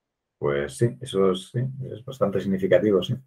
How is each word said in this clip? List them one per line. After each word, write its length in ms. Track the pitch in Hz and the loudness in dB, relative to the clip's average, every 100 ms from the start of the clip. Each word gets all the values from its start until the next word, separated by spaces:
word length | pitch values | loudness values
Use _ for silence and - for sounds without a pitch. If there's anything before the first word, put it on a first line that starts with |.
| _ _ _ _ | _ _ _ _
Pues 400 | 73 71 71 - | -2 -2 -4 0
sí, 200 | 120 - | -2 -2
eso 300 | - 95 95 | -4 2 2
es, 180 | 92 - | 2 -4
sí, 100 | 120 131 - - | -4 -4 -6 -10
es 120 | - - | -12 -14
bastante 340 | - 101 98 | -2 -2 0
significativo, 600 | 98 92 95 90 104 95 | -2 0 4 4 6 2
sí. 140 | - - | 2 -4